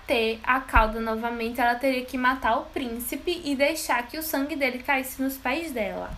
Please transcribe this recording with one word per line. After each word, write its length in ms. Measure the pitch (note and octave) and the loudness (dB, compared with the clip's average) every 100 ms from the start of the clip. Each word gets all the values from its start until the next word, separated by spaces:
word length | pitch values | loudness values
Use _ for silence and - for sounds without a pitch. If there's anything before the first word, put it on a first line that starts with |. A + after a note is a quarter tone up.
| - | 0
ter 360 | B3+ A3 A3+ | 2 2 0
a 160 | - C4 | 0 0
cauda 400 | C4 A#3 A3 A3 | 4 6 6 2
novamente, 640 | A3+ A3 A#3 A#3 A3+ B3 | -2 -2 -2 -2 -4 2
ela 140 | A#3+ A#3+ | 2 2
teria 280 | C#4 B3+ | 2 0
que 140 | B3 C4 | -2 0
matar 400 | B3+ C4+ A#3 B3 | 2 2 2 2
o 80 | D#4+ | 0
príncipe 760 | F4 B3 A#3 A#3+ D4 F4+ F4 C#4+ | -4 -4 -6 -6 -4 -2 -2 0
e 100 | C4+ | 2
deixar 500 | C#4+ D#4+ - B3 A#3+ | 2 2 0 0 0
que 100 | D#4 | -6
o 60 | |
sangue 320 | D#4 C#4+ C#4 D4+ | -2 -2 -2 0
dele 220 | C4+ B3 | 0 0
caísse 420 | - C4+ C4 - | 0 0 0 -2
nos 160 | C4+ C4+ | -4 -2
pés 340 | B3+ D4 E4 | -2 -2 -2
dela. 400 | B3 G3 F3+ F3+ | -4 -4 -4 -8